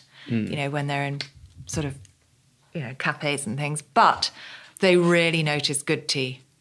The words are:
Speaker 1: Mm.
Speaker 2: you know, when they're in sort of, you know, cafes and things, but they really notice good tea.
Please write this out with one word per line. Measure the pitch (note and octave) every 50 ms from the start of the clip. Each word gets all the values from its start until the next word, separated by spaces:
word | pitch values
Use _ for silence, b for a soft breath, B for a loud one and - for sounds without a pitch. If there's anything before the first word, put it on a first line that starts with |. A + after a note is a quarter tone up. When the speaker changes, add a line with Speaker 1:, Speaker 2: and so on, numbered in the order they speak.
| B B B B B B
Speaker 1:
Mm. | A#2 A2+ G#2+ -
Speaker 2:
you | -
know, | D3 C#3 C#3
when | D3 D3 C#3+ C#3+
they're | C#3+ C#3+ C#3+
in | C#3+ C#3 C#3 - - _ - - - - - -
sort | - - D#3+ D3+
of, | C#3 C3+ - - - _ _ _ _ _ _ _ _ _ _ _ _ -
you | E3+
know, | B2+ A#2 C3 -
cafes | - D#3 C#3+ - D#3 C#3+ C#3+ - -
and | A2 A2 C#3+
things, | D3 C#3+ D3+ D3
but | - _ - A#3 G#3 D#3+ - - - - B B B B B B B B B B
they | G3 F#3 F3+
really | F3+ E3+ E3+ F3 E3+ E3 E3 E3 E3
notice | D#3 D3+ D3 C#3+ C#3 - C#3 -
good | - - D#3 D3 D3+
tea. | - - C#3 C3 B2+ B2+ - _ _ _ _